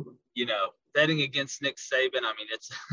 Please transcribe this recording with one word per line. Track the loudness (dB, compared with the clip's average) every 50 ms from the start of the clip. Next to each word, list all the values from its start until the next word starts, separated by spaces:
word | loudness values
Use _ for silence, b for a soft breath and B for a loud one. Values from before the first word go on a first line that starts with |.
| -12 -12 -14 -20 _ _ -4
you | -2 0
know, | 0 2 2 0 0 -2 _ _ _ 4
betting | 4 6 6 4 2
against | 2 0 0 -2 -2 -4 -4 -4
Nick | -4 -4 -4
Saban, | -6 -4 0 2 2 4 4 2 0 0
I | -2 -4
mean, | -4 -6 -8
it's | -8 -8 -8 -10 -12 -10 -6 -4